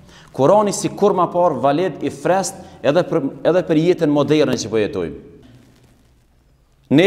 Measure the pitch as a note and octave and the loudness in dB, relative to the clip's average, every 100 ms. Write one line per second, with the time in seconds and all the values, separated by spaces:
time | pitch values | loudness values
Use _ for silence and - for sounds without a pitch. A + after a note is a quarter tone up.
0 | - - - - C#3 G#3 G#3 - E3+ - | -20 -20 -14 0 2 4 2 -2 -6 0
1 | G3+ F#3+ D#3+ F3 F3 B2+ C3+ D3 F#3 F#3 | 0 2 0 0 0 0 0 0 -2 -4
2 | C#3 - D#3 F#3+ F#3 - - - B2 E3 | -8 -6 -2 -2 -2 -10 -20 -4 0 0
3 | E3 E3 C3+ - C#3+ F3+ E3 D#3 E3+ F3 | 0 -2 -4 -4 0 0 2 0 2 2
4 | D#3 D3 D3 D3+ C3 B2 A2+ A2 G2 F#2+ | 2 0 2 2 2 -2 -2 -2 -2 -4
5 | E2 C#2+ - - - - _ _ _ _ | -6 -8 -20 -20 -20 -20 _ _ _ _
6 | _ _ _ _ _ _ _ _ - C3+ | _ _ _ _ _ _ _ _ 0 4